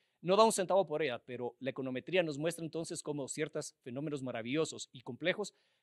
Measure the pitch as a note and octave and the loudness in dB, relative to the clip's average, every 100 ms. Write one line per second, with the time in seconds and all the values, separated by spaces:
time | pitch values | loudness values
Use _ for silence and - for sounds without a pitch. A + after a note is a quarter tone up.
0 | _ _ D#3+ G3 A3+ G#3 F3+ F#3 E3 D3+ | _ _ 4 8 8 6 4 4 4 2
1 | D3+ A#2 - B2 B2 - C3+ C3 C3 B2+ | 0 -2 -6 -6 -6 -6 -6 -4 -4 -4
2 | A#2 F3 E3 C#3 D#3+ E3 D#3+ D#3+ E3 E3 | 0 2 2 0 -2 -2 -4 -6 -6 -6
3 | E3 D3 B2+ - D3+ D#3 C#3+ - - B2 | -6 -4 -4 -4 -4 -4 -8 -10 -10 -6
4 | D#3 C#3+ C3 A#2+ A2+ C#3+ D#3 A#2 - C3+ | -4 -4 -4 -6 -2 0 0 -4 -12 -14
5 | - A#2+ D#3+ F#3 G3+ - _ _ | -12 -4 -2 -2 -4 -10 _ _